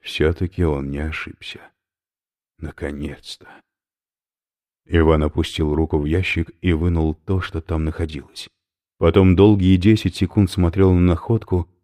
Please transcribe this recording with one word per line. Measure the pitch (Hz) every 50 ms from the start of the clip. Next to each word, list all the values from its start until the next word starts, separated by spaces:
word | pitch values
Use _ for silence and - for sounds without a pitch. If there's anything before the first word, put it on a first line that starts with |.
Все-таки | _ - - - 117 117 85 - 95 87 _ - 87
он | 80 76 69 69 69
не | 69 71
ошибся. | 76 78 78 - - - - _ - - - - - - _ _ _ _ _ _ _ _ _ _ _ _ _ _ _ _ _ _
Наконец-то. | 78 78 - - - 73 71 71 73 73 71 - _ - - _ - - - - _ _ _ _ _ _ _ _ _ _ _ _ _ _ _ _ _ _ _ _ _ _ _ _ _ _
Иван | 85 87 80 78 80 78 76
опустил | 76 - - 80 - - - 80 76 73
руку | 76 80 80 - 78
в | 73
ящик | 76 80 90 90 - - 85 82 - - _ -
и | 92 85
вынул | 78 85 87 85 82 80 80 78
то, | _ _ - 95 95
что | 87 - - 82
там | 80 - 87 80 78
находилось. | 80 78 - 85 78 76 71 - _ _ - - - _ _ _ _ _ _ _ _ _
Потом | _ - 85 82 101 95 95 90
долгие | 85 98 107 107 101 92 92 95
десять | 90 87 107 110 107 - 95 -
секунд | - 98 87 - 110 101 90
смотрел | - - 87 87 82 95 95 95 92
на | 90
находку, | 87 90 87 85 - - 113 110 - - 92 90 85 _ _ _